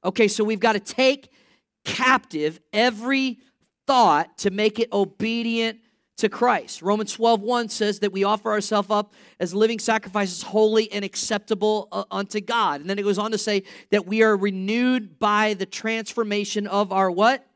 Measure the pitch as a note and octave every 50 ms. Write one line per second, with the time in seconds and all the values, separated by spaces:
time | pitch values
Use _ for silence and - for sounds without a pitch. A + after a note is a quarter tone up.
0 | _ F3+ F#3+ - A3+ G3+ G#3 - G#3+ G#3 A3 G3+ F3 A3+ A3 G3+ G3+ - - -
1 | C4 C4 C#4 C#4+ - _ _ _ _ _ _ _ _ _ _ _ _ - - -
2 | B3 B3+ C4 C4+ - _ - D#3 D3+ D3+ D#3+ - _ _ - G#3 A3+ B3+ A#3 G#3
3 | A3+ B3 C4+ C4+ C4+ C4 A#3 - _ _ _ _ _ _ _ _ _ - C#4 B3+
4 | A#3 F#3+ D#3 D3 E3 - _ - - G3+ F#3 G3 G#3+ G#3+ G#3 - A3+ A#3 - G3+
5 | G3 G3 - _ - A3+ A3+ A#3 A#3 A#3 A3+ A3+ A3+ A3+ A3 A3+ _ _ _ _
6 | _ _ _ - - G#3 - - A#3 B3 A#3 F3+ C3 - - - - F#3 G#3 G#3+
7 | G#3+ G3+ - - A3+ A3+ A#3 A3 G3 G#3+ B3 A#3+ A#3 G#3+ - - G#3+ G#3 G3+ G3+
8 | - G#3 F#3+ F#3+ G3 G3+ G#3+ G#3+ - A3 G#3+ G#3+ G3+ - A3 G#3 G3+ G3 G#3+ G#3
9 | G#3 G#3 _ _ - - _ _ - F3 E3+ G3+ A3 A3 A#3 A3 - - A3+ A3
10 | G#3+ G#3 F#3 G#3 G3+ F#3+ F3+ - - - - G#3+ G#3+ G#3+ A3 A3 A3+ G#3+ - G#3
11 | G3+ F#3+ - - - - A3+ G3+ G#3 - A3+ G3 G3 G#3+ G#3+ G#3+ G3 G3+ - F#3+
12 | G3 _ F#3+ F#3+ G3 G3 - G#3+ G3+ E3+ - A#3+ A3 F#3 D3 C#3+ D3 F3 G3 G3+
13 | G3+ G3+ G3+ F#3+ G#3 A3 A3+ G3+ - - G#3 G3 F#3+ - - - - _ - G#3
14 | G#3 F3+ G3+ A3 A3 A3 G#3+ G3 F#3+ G3+ G3 F#3+ F#3+ G3 A3 A#3 B3 B3+ B3+ B3+
15 | A3 G3 - _ - G#3 G#3 G#3 G#3+ G#3+ G#3+ F#3 F#3+ F#3 - - - A3 A3+ A3+
16 | A3 - - - A3+ G#3+ G3+ G#3 G#3 G3+ - G#3+ G#3 G#3 F3+ G3+ G#3 F#3+ F#3+ F#3+
17 | G3 F#3 F3+ F3 G#3 A3+ C4 C4 - _ _